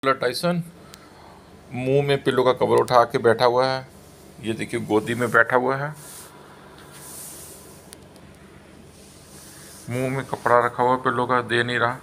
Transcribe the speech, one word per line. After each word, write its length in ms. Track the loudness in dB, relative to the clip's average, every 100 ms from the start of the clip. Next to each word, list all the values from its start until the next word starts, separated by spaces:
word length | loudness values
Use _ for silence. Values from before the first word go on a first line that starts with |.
| -2
Tyson 580 | 0 -2 -2 -2 -2 -6 -14 -20 -20 -20 -20 -20 -20 -20 -20 -14
मुंह 360 | -8 0 2 2
में 160 | 0
पिल्लो 200 | 2 2
का 100 | 2
कवर 240 | 2 2 2
उठा 260 | 4 4
के 140 | 4 2
बैठा 280 | 2 4 4
हुआ 220 | 4 0
है। 200 | -2 -8 -20 -20 -20 -20 -14
ये 120 | -8
देखिए, 260 | -6 -6 -6
गोदी 360 | 0 0 0 -4
में 160 | 2
बैठा 240 | 2 4 2
हुआ 200 | 0 -4
है, 200 | -6 -12 -18 -20 -20 -20 -20 -20 -20 -20 -20 -20 -18 -18 -16 -18 -20 -20 -20 -20 -20 -20 -20 -20 -20 -20 -20 -20 -20 -20 -20 -20 -20 -20 -20 -20 -20 -20 -20 -20 -10
मुंह 280 | -6 -4 -6
में 80 | -6
कपड़ा 400 | -4 4 4 4
रखा 180 | 0
हुआ 120 | 2 2
पिल्लो 300 | 0 -2 0
का, 160 | 0
दे 220 | 0 -2
नहीं 160 | 0 0
रहा। 180 | -2 -4